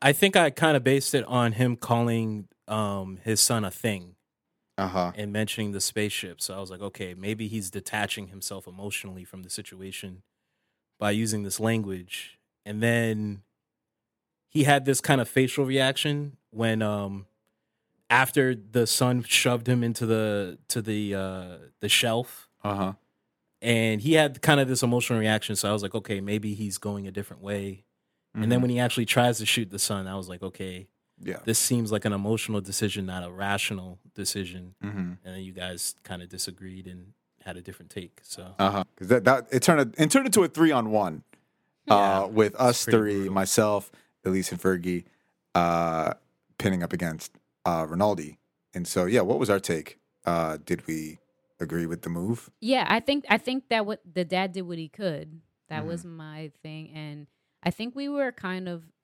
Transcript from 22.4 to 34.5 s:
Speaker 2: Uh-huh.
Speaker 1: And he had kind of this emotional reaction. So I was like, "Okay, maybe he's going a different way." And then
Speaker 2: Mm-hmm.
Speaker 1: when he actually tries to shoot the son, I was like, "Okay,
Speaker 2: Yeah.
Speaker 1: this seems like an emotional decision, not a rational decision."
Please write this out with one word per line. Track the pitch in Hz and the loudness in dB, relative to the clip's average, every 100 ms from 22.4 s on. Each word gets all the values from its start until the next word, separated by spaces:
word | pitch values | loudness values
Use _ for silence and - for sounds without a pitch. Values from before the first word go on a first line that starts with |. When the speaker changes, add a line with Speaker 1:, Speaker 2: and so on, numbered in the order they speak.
| - _ | -20 _
Speaker 2:
Uh-huh. | 104 101 95 98 _ _ _ _ _ _ | -4 -2 -2 -4 _ _ _ _ _ _
Speaker 1:
And | 117 117 113 107 | 0 2 2 0
he | 123 | 4
had | 156 151 127 | 4 4 2
kind | - 143 | 4 6
of | 131 | 4
this | 127 | 2
emotional | 123 123 - 113 | 2 2 2 2
reaction. | 107 110 - 104 | 4 2 0 -2
So | 101 | 0
I | |
was | 107 | -2
like, | 98 110 | -2 -6
"Okay, | 104 101 | -6 -6
maybe | 98 107 107 | -2 -4 -4
he's | 104 104 95 | -6 -6 -6
going | 104 101 98 | -6 -6 -6
a | |
different | 98 98 90 | -10 -10 -12
way." | 98 101 98 95 _ _ _ _ _ | -6 -6 -6 -10 _ _ _ _ _
And | 113 | -2
then | 110 | 2
Speaker 2:
Mm-hmm. | 123 | 4
Speaker 1:
when | 123 | 4
he | 120 | 2
actually | 120 - 117 | 2 0 2
tries | 131 123 110 | 4 4 2
to | 107 | 0
shoot | - 104 | 0 -2
the | 101 | -4
son, | - 101 95 | -2 -2 -4
I | 98 | -8
was | 92 | -10
like, | 90 | -10
"Okay, | 95 - 95 90 95 _ _ _ | -10 -10 -10 -10 -16 _ _ _
Speaker 2:
Yeah. | 92 87 113 | -10 -6 0
Speaker 1:
this | 113 | 2
seems | - 123 110 | 2 2 2
like | 107 107 | 0 0
an | |
emotional | 101 101 110 - 107 | 0 0 -2 -2 -4
decision, | 95 95 107 101 92 | -4 -4 -2 -2 -6
not | 92 | -8
a | 87 | -10
rational | 90 98 101 - 98 92 92 _ - | -6 -2 -2 -2 -6 -10 -18 _ -8
decision." | 95 101 87 | -6 -4 -6